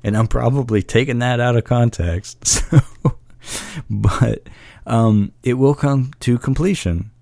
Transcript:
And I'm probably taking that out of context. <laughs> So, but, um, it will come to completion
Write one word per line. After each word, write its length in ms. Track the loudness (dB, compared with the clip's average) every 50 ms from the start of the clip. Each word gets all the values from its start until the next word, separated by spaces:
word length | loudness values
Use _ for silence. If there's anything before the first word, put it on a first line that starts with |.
| -2
And 120 | 0 0
I'm 120 | 2 2
probably 560 | 2 0 0 2 2 0 0 0 0 0 0 0
taking 360 | 2 0 0 2 2 -2 -2
that 220 | 0 0 0 0
out 160 | 0 2 2
of 80 | 0 0
context. 800 | 2 2 2 2 2 0 -2 -2 -2 -2 -4 -6 -10 -20 _ -4
<laughs> 80 | -2 -2 -2 -2 2
So, 1120 | 2 2 2 2 -12 -4 -4 -4 -4 -4 -18 -20 -20 -20 -14 -12 -12 -10 -10 -10 -12 -14 -10 -8
but, 580 | -6 -2 -2 -2 0 0 0 -2 -2 -6 _ -20 -20 -20 -20 -20 -20 -18 -6
um, 460 | -2 0 2 4 4 4 2 2 0 -6 _
it 140 | -4 -4 0
will 180 | 2 2 2 2
come 380 | 2 0 0 0 0 -2 -4 -8 _
to 180 | -2 -2 -2
completion 720 | 0 0 -2 -2 0 0 -2 -2 -2 -2 -4 -4 -4 -6 -8 _ _